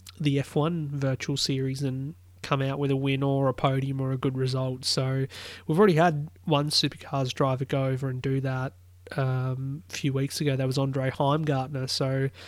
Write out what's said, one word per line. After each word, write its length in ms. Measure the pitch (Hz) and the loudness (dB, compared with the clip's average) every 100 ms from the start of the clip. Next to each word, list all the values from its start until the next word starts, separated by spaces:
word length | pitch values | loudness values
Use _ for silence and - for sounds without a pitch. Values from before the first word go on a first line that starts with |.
| - - | -14 -2
the 220 | 147 139 | 2 2
F 160 | 135 151 | 0 0
one 340 | 151 170 151 | 2 0 -4
virtual 420 | 143 135 131 - 139 | -2 -2 -2 -2 -2
series 480 | - 135 135 135 | 0 0 -2 -2
and 320 | 139 131 139 - - - | -2 -4 -6 -10 -20 -14
come 220 | - 139 | -2 0
out 160 | 135 139 | 0 0
with 100 | 139 | 0
a 60 | 135 | 2
win 260 | 139 135 | 2 2
or 280 | 139 139 135 | 2 4 2
a 40 | |
podium 480 | 123 139 135 135 135 | 2 2 2 0 -2
or 100 | 131 | -2
a 60 | 131 | 0
good 180 | 139 131 | -2 0
result. 480 | 131 131 131 131 | 0 0 -2 -4
So 440 | - - 131 135 135 - - - - | -2 0 0 0 -2 -6 -14 -10 0
we've 100 | 156 | 6
already 160 | 214 | 6
had 340 | 156 175 147 151 - - | 6 4 2 -4 -8 0
one 260 | 143 147 | 2 2
supercars 600 | - 147 - - 139 131 - | 2 0 -2 -6 -2 -2 0
driver 300 | 135 131 135 | 0 0 0
go 200 | 139 135 | 0 0
over 240 | 131 135 | 0 -2
and 100 | 127 | -2
do 220 | 135 135 | 0 0
that, 320 | 135 131 131 - - - - - | 0 -2 -4 -8 -20 -20 -8 -2
um, 680 | 131 127 131 131 135 143 - | 0 0 0 -2 -6 -8 -8
a 20 | |
few 180 | - 139 | -4 -2
weeks 300 | 135 139 - | 0 -2 -2
ago. 140 | 147 135 | 0 0
That 100 | 131 | 0
was 140 | 131 | 0
Andre 320 | 135 135 131 | 0 0 -2
Heimgartner. 760 | - 139 151 151 139 131 139 131 | 0 2 2 2 0 -2 -4 -4
So 420 | - 135 135 139 - | -2 0 0 0 -4